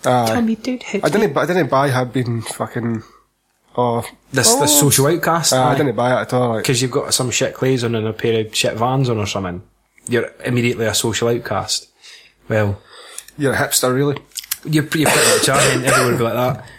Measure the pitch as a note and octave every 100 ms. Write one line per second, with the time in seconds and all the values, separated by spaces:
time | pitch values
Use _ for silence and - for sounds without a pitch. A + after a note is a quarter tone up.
0 | B2+ B2 A2+ A2 A3 A3+ - B3+ - G3
1 | - G#3 G3 C#3 D3 F3+ C3+ C3+ C#3 B2+
2 | B2 C3 A#2+ A#2 - - A2+ B2+ A#2 A2+
3 | - - _ _ _ _ _ - B2 A#2
4 | - - _ C3 A#2+ B3+ D3 - C#3+ C3
5 | C#3 E3 E3+ E3 - C3 B2+ C3 D3 A2+
6 | A#2+ A#2+ G#2+ B2+ B2 A2 - A#2+ B2+ C#3
7 | - - B2+ - B2+ - C3 C3 A#2 A2+
8 | G#2+ G#2+ A#2 A2+ G#2+ - A#2+ A2 B2 C3+
9 | B2+ A2 G2 G2+ F#2 F2+ - _ _ _
10 | - A#2 - - B2+ B2 A#2+ A2+ A2+ G2
11 | A#2 G#2 A#2 A#2+ - G2 - - - _
12 | - - - _ - A2 G2+ G2 - -
13 | - - - - C3+ A#2 C#3 - B2+ B2+
14 | C#3+ C#3 - - - - D3+ D#3 D3 D#3+
15 | C3+ - D3+ D#3+ - C3+ C3+ C3 C3 C3
16 | B2+ A#2 A2+ A#2 B2+ B2+ -